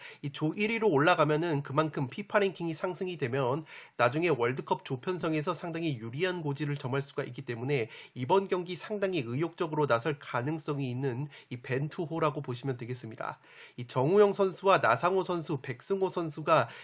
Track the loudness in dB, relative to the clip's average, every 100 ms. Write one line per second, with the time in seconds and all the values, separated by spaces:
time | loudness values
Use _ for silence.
0 | -14 -10 -8 -2 -2 0 0 2 4 6
1 | 6 6 4 4 2 0 0 0 0 0
2 | -4 -6 0 2 2 -2 -6 -4 -4 -4
3 | -6 -4 -2 0 0 0 -4 -16 -8 2
4 | 2 4 2 2 2 0 -2 -2 -2 -6
5 | -4 -2 0 0 -2 -4 -6 -4 -2 -4
6 | -6 -2 -2 -2 -4 -2 -2 -4 -2 -4
7 | -4 -6 -6 -8 -8 -6 -2 -2 -2 -8
8 | -14 -6 2 2 2 -2 -4 -8 -6 -4
9 | -2 -2 -2 -2 -4 -2 -2 0 2 2
10 | 0 -4 -4 -4 -2 -4 -4 -4 -4 -2
11 | -4 -4 -6 -10 -14 -10 -4 -4 -2 -4
12 | -4 0 0 -2 -6 -6 -6 -6 -6 -10
13 | -10 -8 -8 -10 -16 -20 -18 -14 -4 0
14 | 4 6 6 6 0 2 4 6 6 4
15 | 4 2 0 -2 -2 -6 -6 -8 -4 0
16 | 0 -2 -6 -2 4 4 4 -4